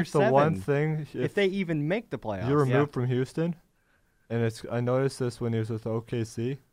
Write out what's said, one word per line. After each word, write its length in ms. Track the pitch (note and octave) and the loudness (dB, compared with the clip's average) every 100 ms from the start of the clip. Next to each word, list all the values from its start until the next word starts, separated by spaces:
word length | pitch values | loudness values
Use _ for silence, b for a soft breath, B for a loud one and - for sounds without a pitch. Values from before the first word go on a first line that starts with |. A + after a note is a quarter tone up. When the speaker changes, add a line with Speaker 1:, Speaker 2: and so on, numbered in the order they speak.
Speaker 1:
think 60 | E3+ D3+ D3 | 2 2 4
the 40 | |
one 240 | C3+ D3+ F#2+ | 6 4 0
Speaker 2:
seven 40 | |
Speaker 1:
thing, 380 | F#2+ C#3+ D#3 D#3 | 0 0 0 -2
Speaker 2:
if 140 | D3 | -6
Speaker 1:
if 200 | B2 B2 | -4 -2
Speaker 2:
they 120 | - G3 | 2 0
even 400 | G3 E3+ D#3 D3 | 0 -2 -2 0
make 220 | G#3 - | -2 -4
the 80 | C3 | -8
playoffs. 300 | A2 G2 A#2 | -6 -4 2
Speaker 1:
you 80 | D3 | 4
remove 100 | C3+ C3 D3 | 4 4 2
Speaker 3:
Yeah. 40 | |
Speaker 1:
from 140 | C3 B2 | 0 0
Houston, 480 | B2+ C3 - E3 E3 _ _ _ _ _ _ _ | 0 -2 -2 -2 -4 _ _ _ _ _ _ _
and 140 | A#2 | -2
it's, 240 | A2+ A2+ - | -2 -2 -6
I 100 | A#2 | -2
noticed 380 | A#2+ B2+ C3+ - | 0 2 0 0
this 200 | B2 - | -4 -2
when 120 | A#2+ | -2
he 60 | A2+ | -2
was 100 | A2 | -2
with 160 | A2+ A2+ | -4 -4
O 140 | A2+ | -4
K 220 | A2+ A#2+ | -4 -4
C, 340 | A2 - A#2+ C#3 _ | -4 -4 -6 -6 _